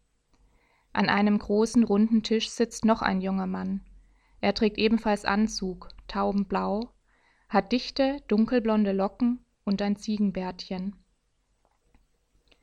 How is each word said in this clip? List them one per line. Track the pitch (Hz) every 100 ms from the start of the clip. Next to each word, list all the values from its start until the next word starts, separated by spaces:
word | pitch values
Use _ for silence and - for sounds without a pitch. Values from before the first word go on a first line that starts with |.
| _ _ _ _ _ _ _ _ _
An | 202 190
einem | 202 208 208
großen, | - 208 226 240
runden | 220 202 220 226
Tisch | - 226 -
sitzt | - 226 - 220
noch | 226
ein | - 190
junger | 190 190 185
Mann. | 185 190 196 - - _ _ _ _
Er | 202
trägt | 196 214 208
ebenfalls | 214 220 220 208 -
Anzug, | 202 214 - 190 180 - - -
taubenblau, | 202 202 202 196 190 185 202 240 _ _ _ _ _ _
hat | 202 196
dichte, | 247 - - 269 285 -
dunkelblonde | 214 226 247 220 214 202
Locken | 190 196 - 240 247 _ _
und | - 196
ein | 202 202
Ziegenbärtchen. | - 208 202 180 185 185 - 185 190 - _ _ _ _ _ _ _ _ _ _ _ _ _ _ _ _